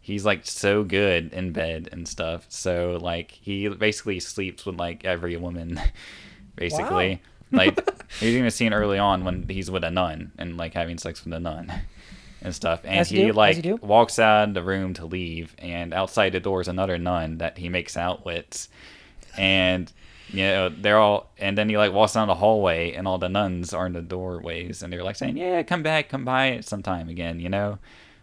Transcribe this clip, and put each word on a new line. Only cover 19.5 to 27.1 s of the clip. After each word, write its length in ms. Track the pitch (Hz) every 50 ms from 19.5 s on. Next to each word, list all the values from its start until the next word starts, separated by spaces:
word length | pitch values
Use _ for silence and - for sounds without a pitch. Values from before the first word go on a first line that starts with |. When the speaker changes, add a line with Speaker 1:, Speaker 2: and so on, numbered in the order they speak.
| 95 95 92 92 92 92 87 - - - - - - - - -
Speaker 1:
you 140 | - 95 95
know, 260 | 98 95 95 92 90
they're 300 | 76 80 98 104 104 110
all, 320 | 107 104 104 - - - _ -
and 180 | 98 98 101
then 120 | 104 107 107
he, 80 | 107 104
like, 120 | 107 98
walks 220 | 92 101 110 104 -
down 140 | 113 107
the 80 | 104 90
hallway, 580 | 85 98 107 110 107 98 90 82 82 85 85 -
and 140 | 82 95
all 100 | 95 92
the 120 | 90 90 90
nuns 440 | 92 101 104 95 90 87 87 85 -
are 140 | 82 92
in 60 | 92 87
the 80 | 85 85
doorways, 800 | 85 92 90 92 92 90 82 - 82 82 82 90 90 - - -
and 100 | 87 90
they're, 100 | 87 90
like, 120 | 95 101
saying, 200 | - - - -
"Yeah, 260 | 147 180 180 180 170 160
come 180 | - 175 175
back, 280 | 151 156 160 156 147 -
come 140 | - 135 127
by 340 | 127 131 131 135 131 123 -
sometime 480 | 107 - 107 101 95 101 92 85 85
again," 300 | 85